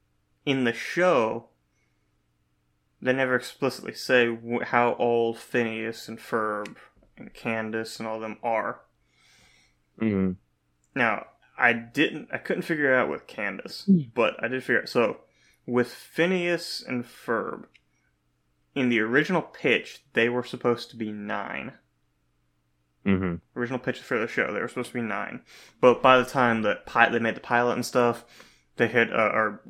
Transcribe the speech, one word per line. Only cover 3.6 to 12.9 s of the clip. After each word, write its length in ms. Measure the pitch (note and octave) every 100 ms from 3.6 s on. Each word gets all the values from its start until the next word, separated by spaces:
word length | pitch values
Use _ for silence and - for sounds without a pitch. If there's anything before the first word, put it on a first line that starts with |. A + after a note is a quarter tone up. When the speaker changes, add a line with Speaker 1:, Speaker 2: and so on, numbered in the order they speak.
| C3+ - -
Speaker 1:
say 340 | - - B2+ A#2
wh-, 340 | A2+ A#2 A#2+
how 300 | - B2 A#2+
old 440 | - A#2+ A#2 A#2 A2+
Phineas 680 | - B2 A2+ A2+ A2 A2+ -
and 100 | A2+
Ferb 580 | - A#2 G#2+ G#2 G#2 - - _ _ -
and 180 | G#2+
Candace 640 | - A#2+ A2+ A2 A2+ A2 -
and 100 | A#2
all 120 | A2
them 180 | A2 G#2+
are. 360 | A#2+ A2 G2+ - _ _ _ _ _ _ _ _ _ _ _ -
Speaker 2:
Mm-hmm. 320 | A2 G2+ F#2+ F#2 _ _ _ _ _
Speaker 1:
Now, 320 | - A#2 G#2 - _ _ -
I 140 | B2
didn't, 560 | A#2 A#2 C3+ D3+ D#3 -
I 60 | C3
couldn't 240 | - F3
figure 300 | - D#3+ C#3+